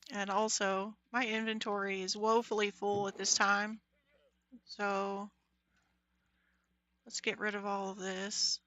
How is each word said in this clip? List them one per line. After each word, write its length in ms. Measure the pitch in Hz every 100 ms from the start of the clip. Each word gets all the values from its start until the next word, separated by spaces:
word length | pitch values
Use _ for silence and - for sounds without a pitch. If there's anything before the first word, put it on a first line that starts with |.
| -
And 200 | 208 196
also, 640 | 196 220 - 196 190 202 214 _
my 140 | 240 247
inventory 760 | 220 220 220 226 202 196 190
is 140 | 185 208
woefully 540 | 214 226 233 214 208
full 380 | 202 202 202 202
at 80 | 196
this 180 | 196
time. 460 | - 202 202 208 220 _ _ _ _ _ _ _ 254 _
So, 640 | - 208 196 196 196 202 _ _ _ _ _ _ _ _ _ _ _ _ _ _ _ _ _ -
let's 140 | -
get 180 | - 214
rid 160 | 208
of 120 | 202 202
all 240 | 202 196
of 80 | 196
this. 640 | 190 190 196 214 - -